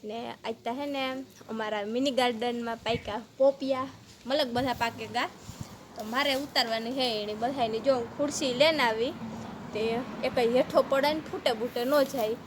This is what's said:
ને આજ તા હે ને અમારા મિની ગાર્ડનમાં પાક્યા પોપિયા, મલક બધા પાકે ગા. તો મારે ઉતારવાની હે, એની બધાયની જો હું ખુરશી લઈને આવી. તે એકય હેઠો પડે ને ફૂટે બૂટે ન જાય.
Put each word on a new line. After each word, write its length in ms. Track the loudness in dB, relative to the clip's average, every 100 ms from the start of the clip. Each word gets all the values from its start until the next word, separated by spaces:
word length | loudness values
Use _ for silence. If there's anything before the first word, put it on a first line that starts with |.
ને 280 | -8 -8 -8
આજ 240 | -8 -8 -6
તા 80 | -4
હે 140 | -4 -4
ને 260 | -2 -2 -4 -10 -16 -10
અમારા 340 | -4 -2 -2
મિની 280 | -2 2 2
ગાર્ડનમાં 680 | 4 2 2 -2 -2 -4 -4
પાક્યા 440 | -2 -2 -2 -8 -8 4
પોપિયા, 500 | 4 4 -2 -2 -2 -8 -20 -18 -2
મલક 220 | 0 2
બધા 260 | 2 0
પાકે 340 | 0 -2 -2 -6
ગા. 200 | -2 -4 -6 -16 -14 -14 -14 -18 -12
તો 80 |
મારે 320 | -4 0 2 0
ઉતારવાની 560 | 0 0 0 0 -2
હે, 320 | 0 0 0
એની 100 | -4
બધાયની 460 | -2 -2 0 0 2
જો 160 | 4 4
હું 220 | 0 -2
ખુરશી 360 | -2 0 0
લઈને 300 | 4 4 6
આવી. 280 | 2 2 -2 -4 -10 -10 -12 -12 -8
તે 60 | -2 0 0 -4 -4
એકય 180 | -2 2
હેઠો 440 | 4 4 4 4 4
પડે 240 | 4 2
ને 60 | 0
ફૂટે 340 | -4 -2 0
બૂટે 320 | 0 -2 -2 2
ન 180 | 4
જાય. 320 | 4 0 -2 -2